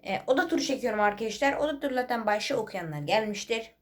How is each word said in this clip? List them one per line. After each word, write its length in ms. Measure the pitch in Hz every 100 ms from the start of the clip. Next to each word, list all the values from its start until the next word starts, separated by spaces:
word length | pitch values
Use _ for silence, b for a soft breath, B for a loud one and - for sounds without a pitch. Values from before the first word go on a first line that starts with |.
e, 180 | - 190 -
oda 200 | 269 349
turu 140 | 294
çekiyorum 380 | 277 262 240 214
arkadaşlar. 540 | 208 208 220 208 277
Oda 260 | 277 294 285
turu 140 | 285
zaten 320 | 254 247 240 208
başlığı 320 | 208 - -
okuyanlar 420 | 180 190 170 147
gelmiştir. 720 | 147 208 214 202 - 226 226 _